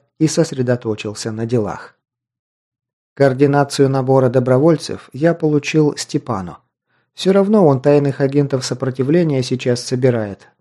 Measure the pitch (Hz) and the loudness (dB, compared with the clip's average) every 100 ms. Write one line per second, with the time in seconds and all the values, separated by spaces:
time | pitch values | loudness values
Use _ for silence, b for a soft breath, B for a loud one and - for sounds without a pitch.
0 | _ _ 156 170 156 135 123 123 113 104 | _ _ -2 0 -2 -2 -2 -2 -4 -6
1 | 107 104 113 110 113 120 101 - - _ | -8 -10 -10 -6 -2 -2 -2 -8 -16 _
2 | _ _ _ _ _ _ _ _ _ _ | _ _ _ _ _ _ _ _ _ _
3 | _ - 139 127 143 143 139 - 139 135 | _ 0 0 4 2 2 0 2 2 2
4 | 131 135 127 131 123 127 160 151 - 101 | 2 2 4 0 2 2 4 2 -4 -12
5 | - 131 165 165 156 147 - 156 147 - | -14 -2 -2 0 0 0 0 0 0 -2
6 | - 147 - 104 87 - _ _ _ _ | -6 -6 -6 -8 -8 -16 _ _ _ _
7 | _ - 180 196 196 214 160 131 147 147 | _ -4 0 2 4 4 4 4 2 2
8 | 143 131 135 143 139 131 - 127 127 127 | 2 0 0 0 0 -2 -4 -6 -6 -4
9 | 131 170 160 135 123 127 131 120 - 127 | 0 2 2 0 -2 -4 -2 -2 -2 0
10 | 127 120 104 95 - _ | 2 0 -4 -10 -18 _